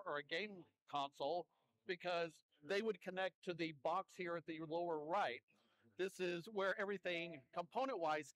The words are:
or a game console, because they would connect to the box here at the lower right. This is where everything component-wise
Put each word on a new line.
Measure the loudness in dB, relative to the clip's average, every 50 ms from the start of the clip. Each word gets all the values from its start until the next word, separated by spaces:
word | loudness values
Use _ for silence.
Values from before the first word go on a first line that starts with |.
| 0
or | -2 -2 -4
a | -2
game | -2 -2 -2 -2 -2 -6 -12 -14 -18 _ _ _ _ -2
console, | -2 -2 -2 -2 -2 0 0 2 0 -2 -4 _ _ _ _ _ _ _
because | -6 -6 -4 -2 -2 0 0 0 -2 -4 -10 _ _ _ _ -4
they | -2 0 0 2
would | 0 -2 -2
connect | -4 -4 0 0 0 0 0 _ -4
to | -4 -2
the | 0 0 -2 -2 0 0
box | 2 2 2 0 -2 -4
here | -4 -2 -2 -2
at | -2 -2
the | -4 -6 -6 -4 -2
lower | 0 0 2 2 0 0 0
right. | 0 2 2 2 2 0 -4 -8 _ _ _ _ _ _ _ _ -20 _ -2
This | -2 -2 0 0
is | 0 0 0 -2 -4 -4 -2
where | 2 2 2 2 2
everything | 0 0 0 0 0 0 0 0 0 -2 -6 -10 -12 _ -6
component-wise | -6 -6 -2 0 0 0 2 2 2 2 4 2 2 0 -4 -6